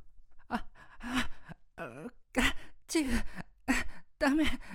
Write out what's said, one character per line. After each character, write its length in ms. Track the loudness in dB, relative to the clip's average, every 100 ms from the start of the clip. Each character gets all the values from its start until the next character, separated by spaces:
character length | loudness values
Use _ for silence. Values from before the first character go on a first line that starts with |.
| -14 -16 -16 -14 -6
あ、 160 | -4 -4 -10 -20 -12 -4 0 0 -2 -6 -16 -16 -12
あ、 340 | -12 -10 -14 -14 -6 2 4 2 -6 -14 -2
チ 140 | 0
ー 100 | 2
フ、 120 | 2 2 -2 -10 -6 2 2 2 -4 -8 0
ダ 120 | 4
メ。 160 | 6 4 2 -2